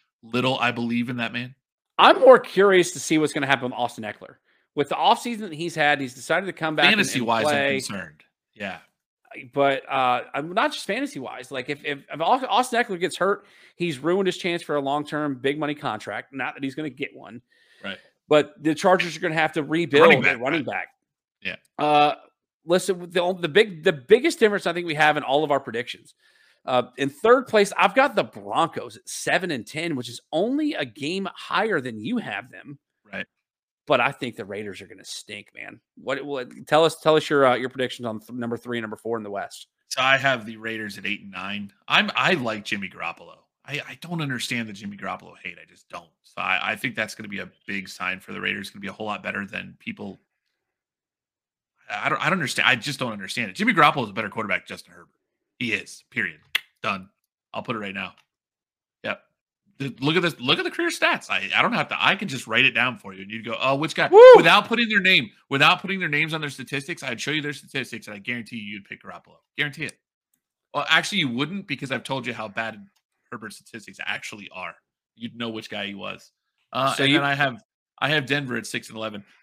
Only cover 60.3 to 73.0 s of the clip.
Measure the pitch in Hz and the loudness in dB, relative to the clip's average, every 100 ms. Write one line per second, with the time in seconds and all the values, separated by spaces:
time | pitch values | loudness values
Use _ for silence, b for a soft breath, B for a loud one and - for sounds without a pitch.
60.3 | - 123 175 359 - 339 330 339 294 - | 0 0 0 0 -4 -4 0 0 0 -2
61.3 | - 98 107 160 226 - - 110 190 147 | -4 0 2 2 2 -2 0 2 2 -2
62.3 | 131 113 113 131 113 127 113 101 95 98 | -8 -2 4 4 4 2 -2 -10 -16 -12
63.3 | 110 110 113 131 139 156 - 160 381 508 | -12 -8 -4 0 0 -2 0 8 12 12
64.3 | 494 165 196 - 233 233 214 185 180 120 | 12 12 6 4 0 0 2 4 4 2
65.3 | b - 135 151 180 180 190 175 147 156 | b -4 4 4 4 0 -6 -2 -2 -2
66.3 | 160 147 135 123 135 135 170 135 113 - | -4 -6 -10 -8 -8 -8 -10 -8 -6 -4
67.3 | 156 147 139 - 135 120 113 - 104 101 | -4 -4 -10 -10 -10 -8 -10 -14 -12 -8
68.3 | 120 110 117 104 104 98 - 95 87 - | -8 -8 -12 -12 -12 -14 -18 -16 -18 -20
69.3 | 82 _ - 147 143 135 - _ _ _ | _ _ -8 -6 -6 -12 -12 _ _ _
70.3 | _ _ _ _ 139 - 165 170 202 147 | _ _ _ _ -6 0 0 0 -2 -2
71.3 | 120 147 202 - 131 139 131 - 135 123 | -2 -4 -6 -10 -10 -6 -8 -6 -8 -8
72.3 | 113 110 101 113 107 101 _ | -10 -10 -8 -8 -10 -18 _